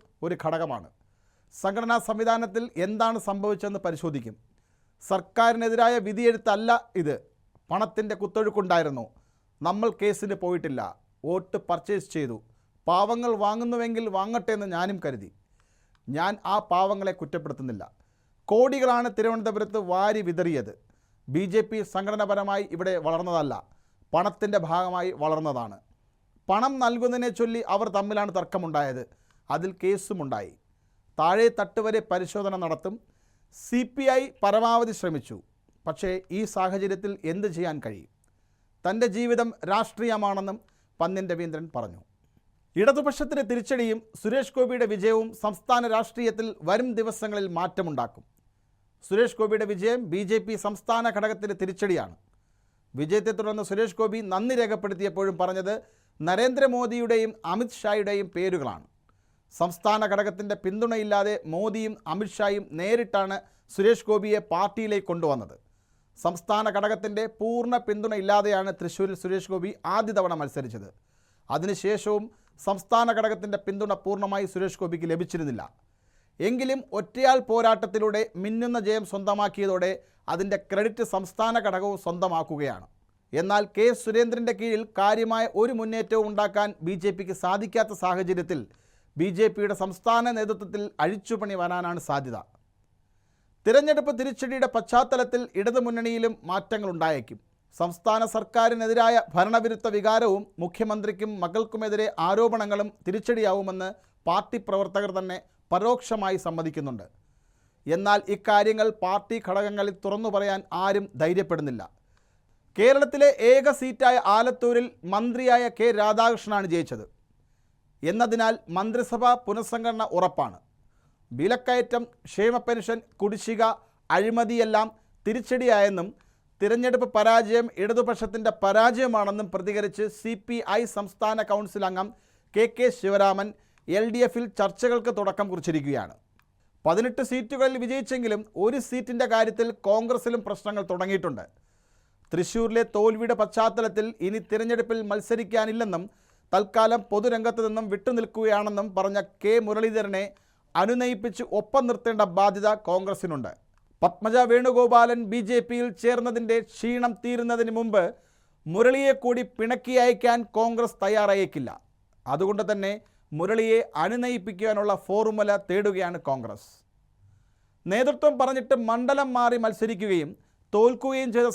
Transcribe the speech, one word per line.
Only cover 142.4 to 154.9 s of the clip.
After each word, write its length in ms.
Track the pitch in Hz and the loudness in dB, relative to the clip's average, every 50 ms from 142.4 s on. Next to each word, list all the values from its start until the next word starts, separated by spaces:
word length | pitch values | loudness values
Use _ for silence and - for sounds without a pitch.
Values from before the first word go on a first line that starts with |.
| 180 - - 233 226 226 220 226 233 226 - | -2 -2 -2 -2 0 2 2 0 0 0 2
തോൽവിയുടെ 420 | 208 208 226 220 220 233 233 240 214 | 2 2 2 2 2 0 0 0 0
പശ്ചാത്തലത്തിൽ 640 | 214 208 - 233 226 226 220 220 226 220 - 214 214 226 220 - 160 185 | 0 0 2 2 2 2 2 0 -2 -2 -2 -2 -4 -4 -4 -6 -4 -4
ഇനി 100 | 208 220 185 - | -4 -4 -4 -4
തിരഞ്ഞെടുപ്പിൽ 500 | 208 214 226 233 233 233 233 226 226 226 220 208 | -4 -2 -2 0 0 -2 0 -2 -2 -4 -4 -4
മത്സരിക്കാനില്ലെന്നും 920 | 202 214 - - 233 226 233 190 220 226 214 220 220 226 233 208 180 165 185 208 - _ _ _ _ _ _ _ - | -4 -4 -2 -2 -2 -2 -2 -2 0 0 0 0 -2 -2 -2 -2 -4 -6 -6 -10 -16 _ _ _ _ _ _ _ 0
തൽക്കാലം 480 | 190 208 202 - 226 220 220 233 240 - - | 0 0 2 2 4 4 4 4 2 0 0
പൊതുരംഗത്ത് 520 | 208 208 208 247 233 226 220 233 220 226 220 | -2 0 2 2 0 0 0 -2 -2 -2 -2
നിന്നും 180 | 220 214 226 220 202 196 | -2 -2 -4 -4 -4 -6
വിട്ടുനിൽക്കുകയാണെന്നും 960 | 196 - 254 247 233 226 226 - 220 220 220 208 202 208 214 208 202 202 220 185 | -4 -2 -2 -2 -2 -2 -4 -4 -2 2 2 2 2 2 0 -2 -4 -4 -4 -2
പറഞ്ഞ 220 | 190 190 196 196 202 196 196 _ _ - | 0 0 0 0 -2 -4 -6 _ _ 0
കെ 120 | 208 220 233 233 | 2 4 4 2
മുരളീധരനെ 580 | 208 208 214 226 226 214 220 208 202 196 190 202 196 - _ _ _ _ _ _ _ - | 2 0 0 0 0 2 0 -2 -2 -2 -4 -4 -6 -8 _ _ _ _ _ _ _ 0
അനുനയിപ്പിച്ച് 720 | 156 185 214 240 247 247 247 247 190 208 240 185 - 247 - - 208 | 0 2 2 2 0 0 -2 -2 -4 -6 -8 -6 -8 -8 -4 -4 -4
ഒപ്പം 240 | 208 - - 269 254 240 | -2 0 2 2 2 2
നിർത്തേണ്ട 340 | 233 202 - 233 226 208 208 185 170 190 | 0 -2 -2 0 2 2 2 2 4 4
ബാധ്യത 300 | 196 202 190 202 202 214 214 214 - - | 4 4 4 4 2 2 2 0 0 0
കോൺഗ്രസിനുണ്ട്. 640 | 175 185 190 190 196 - - 180 160 139 120 104 - - _ _ _ _ _ _ _ - - | 0 0 0 -2 -6 -4 -4 -6 -4 -6 -6 -8 -12 -14 _ _ _ _ _ _ _ 0 0
പത്മജ 340 | 175 175 - 208 226 220 254 247 226 | 0 0 0 -2 2 4 6 6 8
വേണുഗോപാലൻ 720 | 233 247 247 254 247 240 247 240 | 6 6 6 6 6 6 6 8